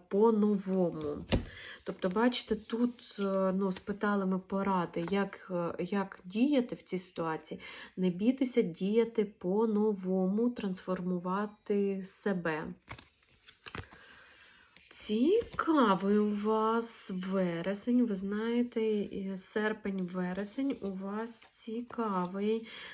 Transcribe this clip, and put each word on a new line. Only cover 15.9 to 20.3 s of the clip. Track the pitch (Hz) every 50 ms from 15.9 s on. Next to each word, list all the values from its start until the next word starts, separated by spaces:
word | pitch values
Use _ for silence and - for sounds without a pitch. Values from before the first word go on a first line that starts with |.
| 190 185 196 202 208 214
у | 208 208 208
вас | 202 208 214 220 220 220 220 226 233 233 226 - - - - 190
вересень, | 185 185 190 190 196 185 175 170 165 170 185 202 202 - 247 240 247 240
ви | 202 196
знаєте, | 185 196 196 208 214 220 233 233 240 240 240 - 226 220
і | 220 214 208 202 - - 202 190 190 190 185
серпень-вересень | - - - 220 214 214 220 220 - 202 196 190 185 175 185 180 180 180